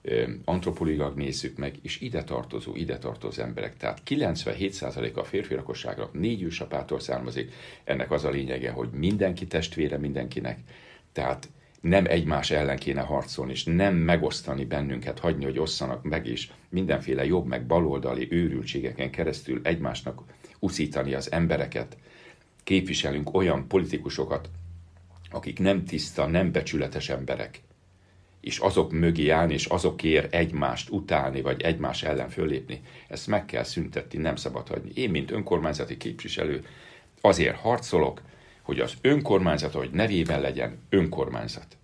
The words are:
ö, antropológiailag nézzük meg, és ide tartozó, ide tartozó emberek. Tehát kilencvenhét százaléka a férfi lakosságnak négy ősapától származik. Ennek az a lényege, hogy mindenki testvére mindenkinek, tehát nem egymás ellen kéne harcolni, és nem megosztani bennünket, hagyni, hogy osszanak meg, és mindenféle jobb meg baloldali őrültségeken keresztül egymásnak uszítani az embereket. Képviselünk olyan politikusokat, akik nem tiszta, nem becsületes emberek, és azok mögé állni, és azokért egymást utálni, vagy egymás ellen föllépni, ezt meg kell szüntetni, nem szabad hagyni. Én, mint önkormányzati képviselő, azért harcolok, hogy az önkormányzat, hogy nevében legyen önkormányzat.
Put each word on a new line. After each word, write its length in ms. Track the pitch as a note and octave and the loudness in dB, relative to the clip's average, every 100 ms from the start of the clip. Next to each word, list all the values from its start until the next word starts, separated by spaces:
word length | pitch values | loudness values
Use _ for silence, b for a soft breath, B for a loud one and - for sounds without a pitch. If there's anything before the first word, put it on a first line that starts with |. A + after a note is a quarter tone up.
ö, 220 | - A1+ A#1+ B1 | 0 0 0 -2
antropológiailag 720 | - F2+ F2+ E2+ D#2+ D2+ C#2+ C#2+ | -2 0 0 0 0 2 0 -2
nézzük 400 | C#2 C2+ C2+ - | -4 -4 -6 -6
meg, 180 | C#2+ C#2+ | -8 -8
és 200 | - - | -10 -8
ide 220 | B2+ - | -4 -6
tartozó, 520 | - B1 - - - | -4 -6 -6 -8 -8
ide 220 | - - B1+ | -6 -4 -4
tartozó 440 | B1+ A1+ G#1+ - | -6 -6 -8 -6
emberek. 360 | A#1 A#1 - - | -6 -6 -8 -4
Tehát 260 | A1 - | -6 -6
kilencvenhét 720 | - D3 A2 - - - F#2+ | -2 0 2 0 -4 -2 -2
százaléka 480 | - B1+ - A1+ - | -2 -6 -4 -4 -4
a 20 | |
férfi 320 | - G2 - | -2 -2 -2
lakosságnak 580 | C2 - - - G1+ A1 | -4 -4 -8 -6 -6 -6
négy 280 | D2 G#2+ A2 | -2 0 0
ősapától 580 | E2+ E2 - D2 - C2+ | -4 -4 -4 -6 -2 -4
származik. 520 | - B1+ B1 A#1 - B B B | -2 -4 -4 -6 -8 B B B
Ennek 280 | - C2 B1+ | -4 -2 0
az 120 | D2 | 0
a 60 | C#2+ | 0
lényege, 420 | C#2 C2 B1+ B1 | -2 -2 -4 -4
hogy 180 | B1 A#1+ | -4 -6
mindenki 580 | A#1+ E2+ G#2 F#2+ F2 F2+ | 0 2 4 2 0 -2
testvére 500 | E2 D#2+ - D2 D2 | -2 -2 -2 0 0
mindenkinek, 600 | D2 C#2 B1 - B1 B1 - B B B _ | -2 -2 -4 -4 -6 -8 -12 B B B _
tehát 380 | D2+ C2 C2 - b b b | -4 -2 -4 -8 b b b
nem 220 | E2+ F#2+ | 4 6
egymás 460 | F2+ E2 D#2 D2 - | 6 4 2 0 2
ellen 260 | D2+ C#2+ C2+ | 2 2 0
kéne 240 | C#2+ C#2 | -2 -2
harcolni, 500 | C#2 C#2+ - - B1+ | 0 -2 -2 -6 -6
és 120 | C2 | -4
nem 320 | - E2+ G2 | 2 4 4
megosztani 720 | F2 E2 E2+ D#2+ - - C2+ | 4 4 4 2 -2 -6 -4
bennünket, 540 | B1 D2 C#2+ B1+ C#2 - | -2 -2 -2 -4 -6 -2
hagyni, 240 | E2+ C#2+ | -2 0
hogy 160 | C#2 C2 | -2 -2
osszanak 440 | D#2 - C2+ B1 | -2 -2 -4 -4
meg, 240 | D#2 D#2+ A1+ | -2 -4 -2
és 220 | A#1 - B B | -6 -8 B B
mindenféle 560 | F2 F#2 C#2 - C2 | -2 2 0 0 0
jobb 200 | C#2 F2+ | 2 2
meg 200 | C2 B1 | 2 -4
baloldali 640 | B1 E2+ D#2 C#2 B1+ B1+ - | 2 4 4 0 -2 -2 0
őrültségeken 800 | E2+ E2 C2+ B1 C#2 B1+ B1+ C2 | 2 2 0 -4 -4 -4 -4 -4
keresztül 480 | - D#2+ - - B1 | -2 -2 -2 -4 -2
egymásnak 580 | - E2 B1+ B1+ C2 - - B B B | 0 0 -2 -4 -8 -10 -16 B B B
uszítani 540 | F#2+ - D2 C2+ C#2 | -2 0 0 0 0
az 180 | C2+ - | -2 0
embereket. 680 | E2+ E2+ E2 B1+ - - - B B B B B _ | 2 4 2 0 -4 -8 -14 B B B B B _
Képviselünk 680 | - F#2+ F#2 - D2 C#2+ D2 | 2 2 4 -2 0 -2 2
olyan 340 | F#2+ F2+ C#2 C2+ | 4 4 2 4
politikusokat, 800 | F#2+ E2 - C#2+ - C2 C#2+ - - - - - - - - - | 2 2 -4 -4 -4 -2 -2 -6 -14 -14 -16 -20 -20 -20 -20 -12
akik 280 | - - - | -10 -8 2
nem 260 | F#2+ F#2+ | 4 4
tiszta, 400 | - D#2+ - - | 0 -4 -4 0
nem 260 | D2+ F2 F2+ | 2 4 4
becsületes 580 | E2+ D#2 D2+ C2+ D2+ - | 2 0 -2 -2 -4 -4
emberek, 520 | C2 C2+ B1+ - - _ _ _ b b b b b | -4 -2 -4 -4 -12 _ _ _ b b b b b
és 160 | - - | -8 2
azok 320 | G2 - D#2 | 4 4 2
mögé 380 | D#2+ E2+ E2 D2 | 4 4 4 6
állni, 240 | D#2+ E2 | 6 6
és 120 | D2+ | 2
azokért 680 | - F2 - D2+ E2 D2+ D#2 | 0 2 2 2 4 4 4
egymást 560 | E2+ E2 D2+ C#2 B1+ - | 2 2 2 0 -2 -4
utálni, 520 | G#2 - D#2 C2+ C2+ | -4 2 2 2 0
vagy 200 | C2 B1+ | -2 0
egymás 420 | E2 D#2+ C#2 B1+ | 0 0 -2 -2
ellen 260 | D#2 C2+ B1 | 0 0 -2
föllépni, 520 | - D#2 C2 - - B B B | -2 0 -2 -4 -12 B B B
ezt 200 | - - | -10 0
meg 180 | G#2 | 0
kell 180 | - - | 0 -4
szüntetni, 560 | - - D#2+ - - D#2+ | -4 -4 -4 -6 -6 -2
nem 160 | D#2+ | -2
szabad 320 | - - - - | -2 -4 -6 -6
hagyni. 240 | - - | -6 -6
Én, 160 | - B2 | -2 0
mint 220 | D#2+ C#2+ | 0 -2
önkormányzati 640 | G#2+ F#2+ E2+ D2+ D2 - - | -4 0 0 0 -2 -6 -6
képviselő, 680 | - - - - D2+ C2+ B B B B B _ | -8 -8 -8 -2 -2 -2 B B B B B _
azért 360 | G#2 F2 C2+ - | 6 8 4 2
harcolok, 640 | A2+ B2 - F2 C#2 - - B B B | 2 0 2 4 4 0 -16 B B B
hogy 160 | - C2+ | -4 -2
az 140 | B1+ - | -2 2
önkormányzat, 720 | C3 C#3+ - G2 F2+ D2 D2+ | 4 4 6 4 6 2 0
hogy 160 | C#2+ B1+ | -2 -2
nevében 500 | D2 A2+ F#2 D#2+ D2 | 2 2 2 2 2
legyen 380 | C#2 C2 A#1 - - | 2 0 -4 -6 2
önkormányzat. 880 | G2 D#2+ - C2 A#1+ A1+ - - - | 4 4 0 -2 -2 -6 -10 -16 -20